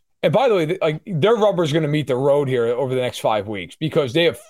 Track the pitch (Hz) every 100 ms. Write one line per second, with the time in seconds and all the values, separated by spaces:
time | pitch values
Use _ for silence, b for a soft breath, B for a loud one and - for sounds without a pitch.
0 | _ _ 175 185 269 196 151 185 165 156
1 | - 165 202 233 208 180 160 160 151 151
2 | 139 127 139 143 135 127 117 120 135 127
3 | 123 - 131 110 101 101 87 - 156 160
4 | 135 147 170 -